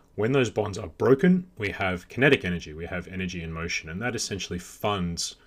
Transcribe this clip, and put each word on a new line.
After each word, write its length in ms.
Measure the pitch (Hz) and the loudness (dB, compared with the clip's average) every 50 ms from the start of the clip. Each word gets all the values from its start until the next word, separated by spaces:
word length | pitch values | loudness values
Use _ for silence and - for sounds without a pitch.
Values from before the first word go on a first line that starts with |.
| _ _ _ | _ _ _
When 180 | - 104 120 | -2 0 2
those 200 | 139 139 123 107 | 4 2 2 2
bonds 260 | - - 104 104 92 | 0 -2 -2 -2 -2
are 120 | 90 90 85 | -6 -8 -8
broken, 580 | - - 110 113 135 135 - 180 185 185 180 - _ | -2 2 6 6 6 8 8 6 6 4 2 -4 _
we 120 | - 104 95 | -6 -6 -4
have 380 | - - 101 92 90 90 - | -2 -2 -2 -2 -2 -4 -6
kinetic 380 | - - 120 135 147 135 - - | -8 0 4 4 6 6 4 2
energy, 280 | 90 87 82 - 80 76 | 0 -4 -4 -6 -10 -10
we 120 | 80 85 | -10 -8
have 220 | 85 92 90 - | -6 -6 -8 -8
energy 340 | 87 92 92 92 90 92 87 | -8 -8 -6 -6 -6 -6 -8
in 100 | 82 82 | -8 -8
motion, 380 | 80 80 85 85 - - - 78 | -8 -6 -6 -6 -6 -6 -6 -8
and 100 | 82 98 117 | -8 -6 -4
that 120 | 123 117 | -4 -4
essentially 440 | 107 - - 107 95 - - 95 87 | -4 -4 -6 -6 -6 -6 -6 -8 -8
funds 800 | - - - - - 104 104 95 87 85 85 80 - - - - _ | -8 -12 -8 -4 -2 0 0 0 -2 -2 -4 -4 -6 -8 -8 -14 _